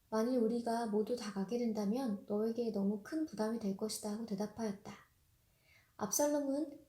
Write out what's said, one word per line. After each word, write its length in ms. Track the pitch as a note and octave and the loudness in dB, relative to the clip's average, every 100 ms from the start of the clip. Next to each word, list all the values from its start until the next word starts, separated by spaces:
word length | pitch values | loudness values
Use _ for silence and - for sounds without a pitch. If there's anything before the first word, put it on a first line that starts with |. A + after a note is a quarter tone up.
| - | -4
만일 280 | A3 A#3 B3+ | 0 2 4
우리가 440 | A3 A#3+ A#3 A3+ A3+ | 4 2 0 0 2
모두 280 | G#3 G#3+ - | 2 2 -2
다 160 | G#3 | -4
가게 240 | G3 F#3+ A#3+ | -4 -2 0
된다면 640 | A#3+ G#3+ G3+ A#3+ C4 G3+ - | 0 0 0 2 0 -2 -2
너에게 420 | G#3 A3+ A3+ A#3 | 0 0 0 0
너무 300 | G3+ G3 G#3 | 2 2 0
큰 220 | - D#4+ | -2 -4
부담이 340 | D#4 G#3 G#3+ A3+ | -2 0 -2 0
될 160 | G3+ | -2
것이다." 380 | G3 G#3+ - G#3+ | -2 -2 -4 -4
하고 140 | G#3+ A#3 | -4 -4
대답하였다. 680 | G3+ G#3+ A3+ A3 G3 - - - _ _ _ _ _ _ - _ - | -2 -4 -2 -4 -4 -10 -16 -20 _ _ _ _ _ _ -20 _ -6
압살롬은 760 | G#3 - D4 D4 C#4 C#4 D4+ - | -2 4 4 4 2 0 -2 -6